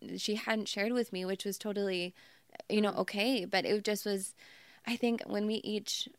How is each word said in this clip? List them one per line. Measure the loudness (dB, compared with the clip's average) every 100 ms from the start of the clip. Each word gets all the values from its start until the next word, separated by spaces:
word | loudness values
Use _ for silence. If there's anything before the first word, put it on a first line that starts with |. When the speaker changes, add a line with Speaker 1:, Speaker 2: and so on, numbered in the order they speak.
| -8 -6
Speaker 1:
she | -2 -2
hadn't | 0 0 0
shared | 0 2
with | 2 0
me, | -2 -2
which | -2 -2
was | -4
totally, | -2 0 2 2 -2 -6 -20 -20 _ -18 0
you | 4
know, | 4
Speaker 2:
Mm. | 2
Speaker 1:
okay. | 0 2 2 2 2
But | 0 2
it | 2
just | 2 -2 0
was, | -2 -4 -10 -20 -20 -20 -12 -6
I | 0
think | 2 0 0
when | 0 0
we | 0
each, | -2 -4 -2 -4 -6